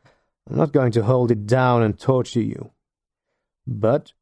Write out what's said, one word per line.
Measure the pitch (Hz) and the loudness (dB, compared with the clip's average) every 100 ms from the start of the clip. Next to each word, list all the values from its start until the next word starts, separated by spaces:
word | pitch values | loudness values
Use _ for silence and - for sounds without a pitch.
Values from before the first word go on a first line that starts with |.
| _ _ _ _ - | _ _ _ _ -8
I'm | 135 | -2
not | 156 | 0
going | 139 127 | 2 2
to | 113 | 0
hold | 104 127 120 | 2 2 2
it | 113 104 | 0 0
down | 127 127 120 | 0 2 2
and | 110 98 | 0 -2
torture | - 127 117 120 | 0 0 0 -4
you. | 110 - - _ _ _ _ _ _ _ _ _ - | -4 -6 -14 _ _ _ _ _ _ _ _ _ -10
But | 110 107 147 - _ | -2 0 0 -4 _